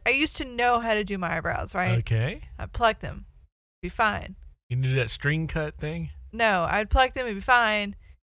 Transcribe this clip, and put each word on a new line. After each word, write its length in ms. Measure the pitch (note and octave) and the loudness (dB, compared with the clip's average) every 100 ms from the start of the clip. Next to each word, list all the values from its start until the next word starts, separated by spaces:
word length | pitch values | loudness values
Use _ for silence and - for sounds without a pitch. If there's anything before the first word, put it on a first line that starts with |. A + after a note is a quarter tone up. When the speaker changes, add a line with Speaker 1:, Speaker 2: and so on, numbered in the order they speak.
| A#3 | 0
Speaker 1:
I 40 | |
used 260 | C4 D4+ - | 2 0 -2
to 80 | |
know 360 | C4 A#3+ B3 A#3+ | -6 0 2 4
how 140 | A3+ | 2
to 100 | G#3+ | 0
do 140 | G3+ G3 | 0 -4
my 180 | F3 E3+ | -2 -2
eyebrows, 360 | D#3+ - - | -2 -4 -4
right? 240 | F#3 F#3 A#2 | -2 2 2
Speaker 2:
Okay. 420 | - A2+ C3 - - - | 2 2 0 -4 -12 -12
Speaker 1:
I 80 | - | -10
plucked 340 | - A3+ - | 2 2 2
them. 260 | E3 - - - _ _ _ _ | -6 -10 -14 -20 _ _ _ _
Be 60 | F3 | -6
fine. 480 | - G#3+ G3+ - F#3+ - - - | 0 0 0 -8 -14 -20 -20 -6
Speaker 2:
You 80 | B2+ | -2
do 160 | C3 | 0
that 160 | C3 A2+ | 0 0
string 360 | - C#3+ D#3 D#3+ | -2 -2 -2 -2
cut 320 | D#3+ D3+ - | -4 -4 -6
thing? 320 | D3+ E3+ D#3 - - | -8 -6 -10 -12 -12
Speaker 1:
No, 340 | A3 A3+ F#3 E3 | 0 2 4 2
I'd 200 | G#3 G#3+ | 0 2
pluck 240 | C4+ B3+ | 4 4
them 120 | C4 A#3+ | 0 -4
and 80 | G3 | -2
be 40 | |
fine. 560 | A3+ A#3+ A3 G#3+ G3+ - - - _ | 4 4 6 2 -2 -6 -18 -20 _